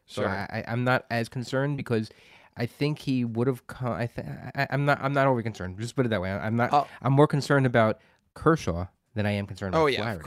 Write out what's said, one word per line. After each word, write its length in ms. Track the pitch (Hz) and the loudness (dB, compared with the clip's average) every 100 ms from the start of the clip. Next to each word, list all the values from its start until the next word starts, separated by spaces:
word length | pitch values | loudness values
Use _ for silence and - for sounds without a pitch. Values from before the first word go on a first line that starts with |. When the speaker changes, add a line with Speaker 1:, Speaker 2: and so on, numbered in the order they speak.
| _ | _
Speaker 1:
So 160 | - | -4
Speaker 2:
Sure. 60 | 104 | -2
Speaker 1:
I, 180 | 98 101 | -2 -6
I, 120 | 110 - | -6 -4
I'm 160 | 120 | -2
not 220 | 123 120 - | 2 0 0
as 180 | 117 117 | -4 -4
concerned 480 | 131 117 135 139 143 | -6 -4 -2 -2 -2
because 320 | - 113 110 - - - - - | -2 -2 -2 -10 -20 -20 -16 -6
I 80 | 120 | -6
think 320 | - 143 151 | -2 -2 -2
he 260 | - 127 120 | -2 0 0
would 200 | 113 123 | 0 0
have 220 | 123 - | -2 -6
come. 260 | - 123 | -8 -4
I 140 | 95 117 | -2 -4
th-, 180 | - 131 135 - 139 | -6 -10 -10 -10 -4
I, 100 | 139 | -2
I'm 140 | 139 143 | 0 2
not, 140 | 139 | 2
I'm 100 | 139 | 2
not 140 | 139 135 | 2 4
overly 160 | 123 | 2
concerned. 340 | 110 104 90 92 | 0 -6 -8 -6
Just 160 | 117 - | -6 0
put 120 | 120 | 0
it 20 | |
that 100 | 104 | 2
way. 100 | 92 | 0
I'm 240 | 98 98 117 | -2 -2 0
not. 180 | 120 | 2
Speaker 2:
Oh. 140 | 147 - - | 2 0 -2
Speaker 1:
I'm 100 | 131 | 2
more 140 | 135 151 | 6 6
concerned 400 | 147 - 143 131 | 4 2 2 4
about 320 | 120 110 107 _ _ _ | 4 4 2 _ _ _
Kershaw 540 | - 151 160 - 85 90 _ _ | -2 2 2 0 -4 -4 _ _
than 140 | 107 104 | -4 0
I 40 | |
am 120 | 101 101 | 0 -4
concerned 300 | 95 98 160 | -6 -2 2
Speaker 2:
Oh, 60 | |
Speaker 1:
about 60 | 151 | 2
Speaker 2:
yeah, 60 | 120 | 2
of 40 | 110 | -2
Speaker 1:
Flaherty. 180 | 92 | -6